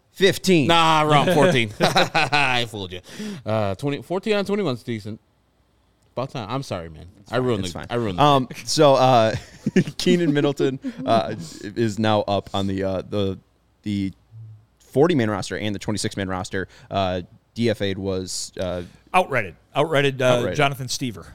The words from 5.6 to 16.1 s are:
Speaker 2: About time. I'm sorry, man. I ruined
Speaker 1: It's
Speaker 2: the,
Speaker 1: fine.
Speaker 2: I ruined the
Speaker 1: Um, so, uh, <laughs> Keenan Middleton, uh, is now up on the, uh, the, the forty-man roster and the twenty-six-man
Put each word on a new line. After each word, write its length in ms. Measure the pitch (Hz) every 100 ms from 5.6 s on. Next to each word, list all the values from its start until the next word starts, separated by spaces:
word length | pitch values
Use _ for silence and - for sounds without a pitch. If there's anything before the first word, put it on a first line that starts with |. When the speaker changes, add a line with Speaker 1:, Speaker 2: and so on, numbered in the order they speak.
| _ _ _ _ _
Speaker 2:
About 160 | - 135
time. 180 | 139 101
I'm 140 | 131
sorry, 260 | - 95 82
man. 200 | 78 90 - -
I 60 | 123
ruined 280 | 127 104 90
Speaker 1:
It's 80 |
Speaker 2:
the, 60 | 82
Speaker 1:
fine. 60 | 73
Speaker 2:
I 60 | 120
ruined 220 | 110 92
the 40 |
Speaker 1:
Um, 260 | 147 139 127 -
so, 300 | 117 151 147
uh, 400 | 135 131 120 110 - - - -
<laughs> 320 | 190 - -
Keenan 340 | 185 175 165
Middleton, 480 | 143 143 139 143 131 269 233
uh, 300 | 262 113 - 110
is 600 | 80 - 104 107 113 101
now 240 | 110 107
up 260 | 98 98 -
on 120 | 101 98
the, 160 | 95
uh, 180 | 95 95
the, 360 | - 104 95 95 _ _ _ _
the 320 | 104 101 98 - _ - - - _ _
forty-man 500 | _ 131 170 147 107
roster 300 | 98 - 90
and 160 | 104
the 40 | 98
twenty-six-man 480 | - 104 107